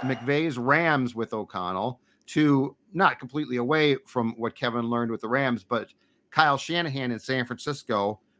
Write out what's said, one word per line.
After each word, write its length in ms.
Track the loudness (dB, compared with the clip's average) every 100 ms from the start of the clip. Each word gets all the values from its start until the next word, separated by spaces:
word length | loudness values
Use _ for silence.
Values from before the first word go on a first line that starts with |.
| -4
McVay's 520 | -4 0 0 0 -2
Rams 560 | 2 4 4 2 0 -4
with 180 | -6
O'Connell 640 | -6 -6 -6 -4 -2 -4 -6 _ _ -6
to 480 | 2 4 4 2 -6 _
not 260 | 0 2 0
completely 380 | -6 -6 -4 -2
away 400 | 0 2 4 2 -2
from 300 | -2 -2 -2
what 180 | -6 -4
Kevin 300 | -4 -2 -2
learned 260 | -2 -2
with 100 | -4
the 60 | -2
Rams, 360 | 0 0 -2
but 260 | -2 -4 -4 _ _ _ _
Kyle 260 | 2 4 4
Shanahan 540 | 0 -2 -2 -2 -4
in 80 | -4
San 260 | -2 -2 -2
Francisco 760 | -4 -6 -6 -2 0 0 -4 _ _